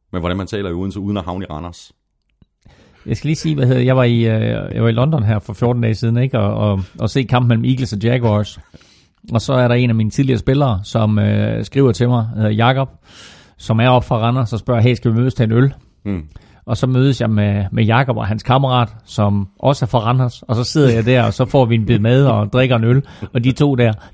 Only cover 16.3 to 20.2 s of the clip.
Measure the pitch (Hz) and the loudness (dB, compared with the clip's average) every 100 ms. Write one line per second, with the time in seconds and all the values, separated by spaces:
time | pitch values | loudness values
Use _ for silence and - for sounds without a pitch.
16.3 | - - _ - 120 127 127 135 127 113 | -18 -20 _ -8 -4 0 2 2 0 0
17.3 | 107 104 101 95 113 110 113 135 113 110 | 0 0 0 -2 0 2 2 0 -2 -4
18.3 | 110 - 127 139 127 117 113 - - 104 | -4 0 0 2 0 -2 -6 -10 -2 0
19.3 | 101 98 _ 127 143 - 127 107 127 | 0 -4 _ -2 -2 -2 -2 0 0